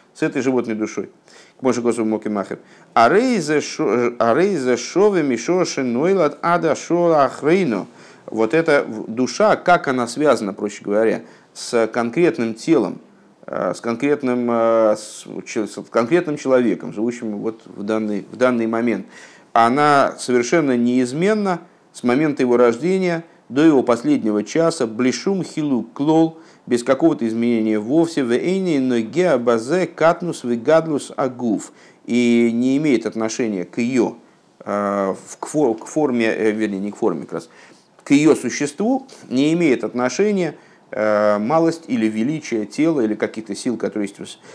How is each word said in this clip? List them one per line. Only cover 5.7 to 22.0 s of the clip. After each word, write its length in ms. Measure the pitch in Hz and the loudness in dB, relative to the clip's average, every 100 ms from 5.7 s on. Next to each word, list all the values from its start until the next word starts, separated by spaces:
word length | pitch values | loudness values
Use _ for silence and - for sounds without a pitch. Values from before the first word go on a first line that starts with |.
| - 131 120 170 196 151 - | -2 -2 0 0 2 0 0
ада 340 | 170 175 160 127 | 0 0 0 -2
шо 360 | - 170 175 | 0 2 4
ахрейно». 720 | 156 131 - 139 185 170 101 - - - - - | 4 2 0 0 2 2 -2 -6 -16 -20 -20 -8
Вот 280 | 107 110 | -2 0
эта 300 | 117 160 143 | 2 4 2
в-, 260 | - 107 - | 0 -8 -8
душа, 460 | 113 123 - 208 156 | -4 -4 0 2 2
как 320 | - 170 147 | 4 2 2
она 200 | 127 117 | -2 -4
связана, 460 | - 151 113 104 | 0 2 2 0
проще 300 | 101 104 - | -4 -8 -6
говоря, 380 | - 101 113 101 - - _ - | -2 2 2 0 -8 -20 _ -16
с 300 | - 120 113 | -4 0 0
конкретным 640 | 120 117 135 175 156 113 | -2 -2 2 0 2 -4
телом, 460 | 110 - 160 92 - - _ _ _ - | -4 0 2 2 -6 -18 _ _ _ -10
э, 260 | - 95 | -4 -4
с 80 | - | -4
конкретным, 680 | 117 117 143 143 127 123 120 | -6 -4 -2 0 0 -2 0
э, 460 | 117 117 113 110 104 | 0 2 4 2 0
с, 300 | - - 113 104 - | -6 -18 -14 -14 -8
ч-, 200 | 117 104 | -6 -6
с 160 | - - | -10 -4
конкретным 480 | 117 117 175 175 147 | -2 0 0 -2 -6
человеком, 560 | 135 127 120 - 98 | 2 2 2 -2 -6
живущим 440 | 101 117 120 113 101 | -6 -6 -4 -8 -6
вот 240 | - 110 - | -8 -8 -18
в 180 | - | -12
данный, 420 | 101 110 107 104 - | -4 -4 -2 -6 -8
в 40 | 107 | -2
данный 320 | 127 120 113 | 0 0 -2
момент, 400 | 113 120 98 - - - - _ | 0 0 -2 -6 -20 -20 -20 _
она 600 | 117 117 135 147 143 117 - | 2 4 4 4 4 2 -2
совершенно 580 | - 123 120 170 143 123 | 0 0 2 0 2 2
неизменна 840 | 120 123 123 143 190 214 196 165 - _ _ | 2 0 0 -2 0 0 0 -4 -8 _ _
с 100 | - | -4